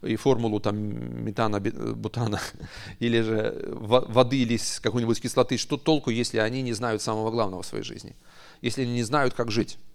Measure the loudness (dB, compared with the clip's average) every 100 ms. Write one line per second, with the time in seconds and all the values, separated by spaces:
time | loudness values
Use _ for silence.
0 | -2 2 4 4 2 0 0 -2 -4 -4
1 | -6 -6 -6 0 0 2 -2 -2 -4 -4
2 | -4 -2 -2 -2 -6 -10 -14 -14 -14 -4
3 | 2 2 2 2 0 -4 -8 -8 4 4
4 | 6 4 4 4 2 2 0 -2 -2 0
5 | 2 0 2 2 2 2 -2 -2 2 2
6 | 2 0 0 2 0 0 -2 -2 0 -2
7 | 0 0 0 0 0 -2 -6 -6 -8 -10
8 | -14 -18 -20 -20 -20 -6 -4 -2 0 0
9 | 0 2 2 0 0 0 0 -4 -12